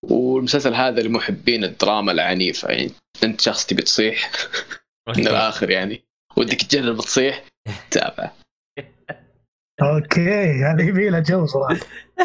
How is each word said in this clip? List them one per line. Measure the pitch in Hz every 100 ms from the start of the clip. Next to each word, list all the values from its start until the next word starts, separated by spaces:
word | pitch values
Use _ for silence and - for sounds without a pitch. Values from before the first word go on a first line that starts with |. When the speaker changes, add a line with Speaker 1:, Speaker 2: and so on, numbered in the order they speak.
Speaker 1:
والمسلسل | - 120 127 131 127 143 135
هذا | 117 131 117
لمحبين | 113 117 - 98 - 117
الدراما | 95 - 101 107 101
العنيفة، | 85 87 92 90 - -
يعني | 62 65 - _ -
أنت | 113 -
شخص | - - -
تبي | 98
تصيح | - - 110 113 - - - - -
<laughs> | - _ _ -
من | 117
Speaker 2:
أوكي. | 113
Speaker 1:
الآخر | - 110 - 101
يعني، | 92 95 113 _ _ _ -
ودك | 117 110
تجرب | - 143 123 110
تصيح، | - - 131 131 - _ - 101 -
تابع. | - - - - - _ _ _ - - _ - - _ _ _ _ _ -
Speaker 3:
أوكي، | 143 151 151 - 170 208 185 135
يعني | 139 160
يبي | 175 185 208
له | 165
جو | 156 185 156
صراحة. | 139 - 165 - - - -